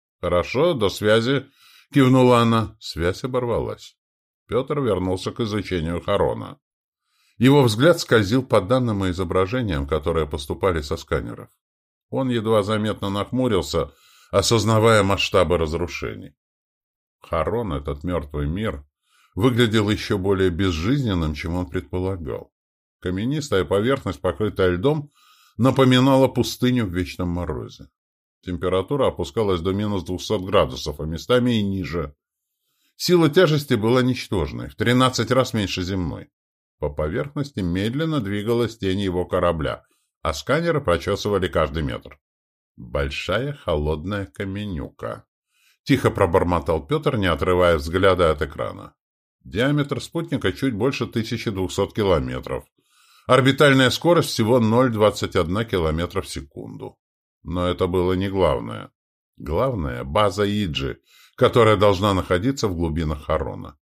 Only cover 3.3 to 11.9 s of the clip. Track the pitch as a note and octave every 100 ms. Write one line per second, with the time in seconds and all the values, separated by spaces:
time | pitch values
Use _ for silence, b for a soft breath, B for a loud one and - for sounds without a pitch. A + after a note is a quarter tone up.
3.3 | B2+ A#2+ F#2 A#1+ - - _ _ _ _
4.3 | _ - B2 C#3 D3 B2 F#2 F#2 F#2+ A2+
5.3 | G2 A2+ G#2 F#2+ F2+ D#2 E2+ - G2 C#2+
6.3 | A#1 G#1+ - _ _ _ _ _ _ _
7.3 | - B2 C#3+ B2 G#2+ D#3 E3 - A#2+ F#2+
8.3 | B2+ B2+ A2 F#2 B2+ A#2+ G2+ F#2 F2 F2
9.3 | F2+ F#2+ B2+ A2 D2 C#2 D#2 E2+ D#2+ D2
10.3 | E2 - E2 G2 E2 D2 E2+ - C#2+ A#1
11.3 | - - _ _ _ _